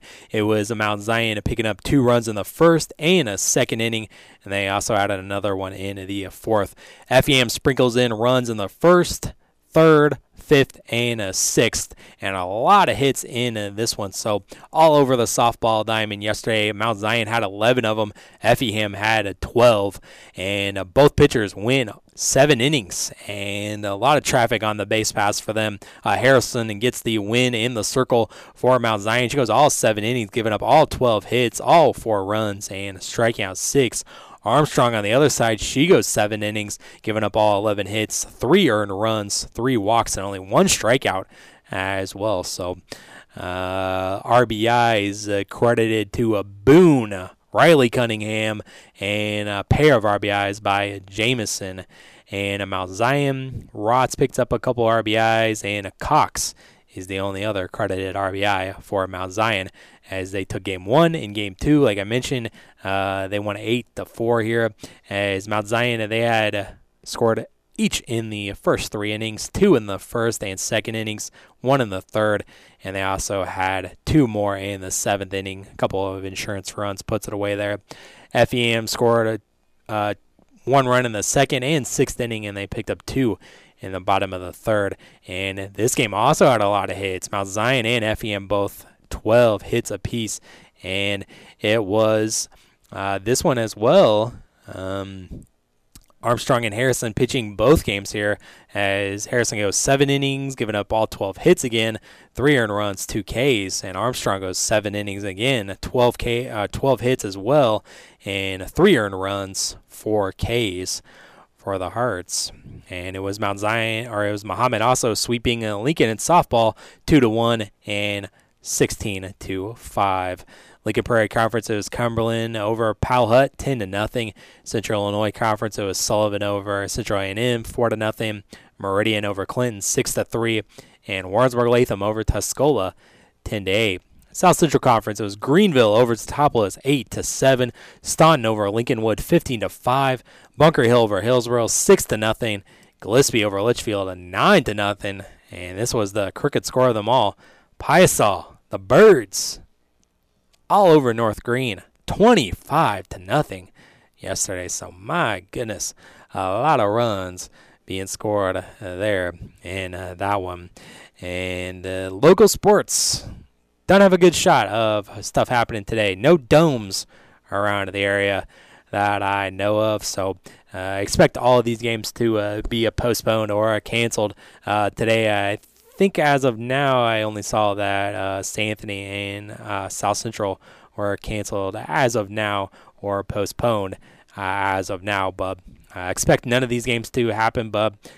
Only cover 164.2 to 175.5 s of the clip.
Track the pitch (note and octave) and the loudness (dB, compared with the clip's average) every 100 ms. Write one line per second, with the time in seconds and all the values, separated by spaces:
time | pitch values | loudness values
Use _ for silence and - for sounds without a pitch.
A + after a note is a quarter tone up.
164.2 | F3+ - F#3+ C#3+ G#2 G#2+ A2 G#2+ G2 G#2 | 6 6 4 4 2 0 0 0 -4 -12
165.2 | - - A2+ B2 A2+ A2+ G2 A2 G#2 F#2 | -6 -2 2 2 0 -4 -4 0 0 2
166.2 | B2+ F3 A#2 D3+ E3 B2+ G2 F#2+ - _ | 4 4 6 6 6 2 -4 -8 -10 _
167.2 | _ _ - G2 G#2 G2+ G2 G2 G2+ G2+ | _ _ -6 -2 0 0 -2 -2 0 2
168.2 | G2 F#2+ - - - - _ G#2 G2+ G2+ | 0 0 -4 -14 -20 -20 _ -2 0 0
169.2 | G2 G2 G2 F#2+ G2+ G#2+ A2 G#2+ - - | 0 -2 -2 -2 -2 0 0 -2 -4 -6
170.2 | F#2+ F#2 - - _ F#2+ F#2+ G2 G2+ - | -6 -6 -12 -20 _ -10 -8 -6 -2 2
171.2 | D#3 - B2 B2+ A2+ A2+ A#2 A2+ G#2+ - | 2 2 2 4 2 -2 -4 -4 -6 -2
172.2 | A#2 G#2+ G#2 G#2 G#2+ A#2 A2+ - A#2+ A2 | 0 0 -2 -4 -4 -2 0 0 -2 -2
173.2 | B2 A2 G#2+ G#2 A2 G#2 - A#2 A#2 - | 0 -2 0 0 0 0 -2 -2 0 0
174.2 | G#2 - - - - G#2 G2+ - A2 A2+ | -4 -6 -20 -14 -4 -2 -2 -2 0 2
175.2 | A2 G2+ G2+ | 2 0 -2